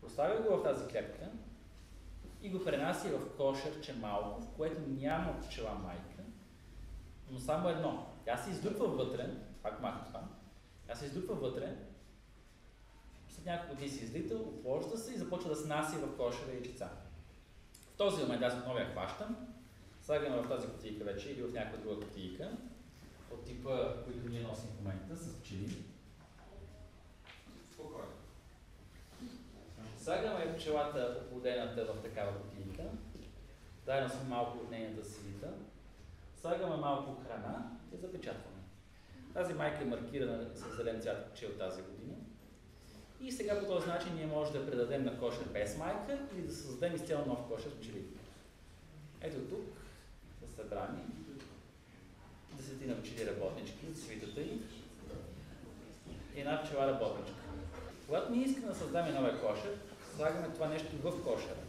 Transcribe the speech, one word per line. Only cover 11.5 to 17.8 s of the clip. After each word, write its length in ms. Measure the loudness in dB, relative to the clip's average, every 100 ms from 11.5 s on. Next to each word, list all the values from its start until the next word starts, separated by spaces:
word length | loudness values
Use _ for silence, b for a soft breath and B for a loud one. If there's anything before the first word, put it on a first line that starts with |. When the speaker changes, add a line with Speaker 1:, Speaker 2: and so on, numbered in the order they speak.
| 2 -2 -4 -8 -14 -16 -18 -20 -20 -20 -20 -20 -20 -20 -18 -18 -16 -14
Speaker 1:
след 180 | -8 -2
няколко 300 | -2 -2 -4
дни 120 | -4
се 160 | -4
излита, 320 | -2 -2 0 0
опложда 640 | -2 -4 2 2 2 -2
се 160 | -2
и 40 | -2
започва 320 | 0 0 0
да 60 | 0
снася 420 | 2 2 2 2
в 180 | -2 2
кошера 360 | 2 2 -2
яйчеца. 360 | -4 -4 -4 -6 -6 -10 -12 -14 -16 -18 -18 -18 -18